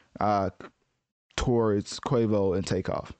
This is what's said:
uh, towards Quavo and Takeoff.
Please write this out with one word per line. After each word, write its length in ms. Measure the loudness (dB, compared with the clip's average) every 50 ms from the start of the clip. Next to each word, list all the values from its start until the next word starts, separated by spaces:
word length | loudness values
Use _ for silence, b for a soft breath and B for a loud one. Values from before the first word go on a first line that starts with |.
| B B B -2
uh, 300 | 0 2 2 2 0 -2 -4 -8 -16 -20 _ _ _ _ _ _ _ _ _ _ _ _ -6
towards 640 | -4 0 2 2 2 4 4 2 0 0 -4 -8 -8
Quavo 560 | -4 0 0 2 2 2 2 2 2 2 0
and 100 | 0 -2
Takeoff. 460 | -2 -2 -2 -2 -2 -4 -6 -6 -8 -14